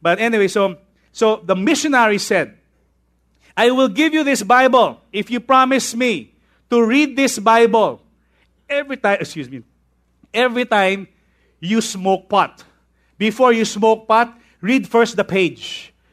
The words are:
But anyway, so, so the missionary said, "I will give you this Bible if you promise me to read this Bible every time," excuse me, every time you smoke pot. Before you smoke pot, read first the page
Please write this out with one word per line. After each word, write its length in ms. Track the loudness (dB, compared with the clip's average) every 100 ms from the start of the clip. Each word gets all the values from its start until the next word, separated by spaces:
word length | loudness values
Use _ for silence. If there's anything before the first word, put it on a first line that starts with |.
But 180 | -2 0
anyway, 280 | 0 0 0
so, 300 | 0 -2 -4 _ _ _
so 300 | -2 0 0
the 140 | -2 -2
missionary 680 | 0 0 0 2 2 0
said, 360 | -2 -2 -2 -8 _ _ _ _ _ _ _ _ _ 0
"I 140 | 2
will 180 | 2 0
give 240 | 0 0
you 100 | 0
this 200 | 0 -2
Bible 580 | 2 2 4 4 2 -2 _
if 180 | -10 -6
you 60 | -6
promise 560 | 0 2 2 0 -4 -4
me 360 | -4 -4 -10 _ _ _ _
to 120 | 0
read 360 | 2 2 0 0
this 220 | -2 0
Bible 600 | 2 4 4 2 0 -4 _ _ _ _ _ _ -8
every 280 | -6 -6 -4
time," 200 | -2 -2
excuse 300 | -4 -12 -14
me, 160 | -16 -20 _ _ _ _ _ _
every 320 | -2 -2 -2 -2
time 420 | 0 0 -2 -8 _ _ _ _ _
you 220 | -4 -2
smoke 480 | -2 -4 -2 -2 0
pot. 340 | -2 -2 -6 _ _ _ _ _ -6
Before 360 | -4 2 2
you 100 | 2
smoke 420 | -2 0 0 0 0
pot, 300 | 0 0 -6 _ _
read 240 | -2 -2 0
first 300 | 0 0 -2
the 80 | -4
page 680 | -2 -2 -4 -14 -16 -18 _ _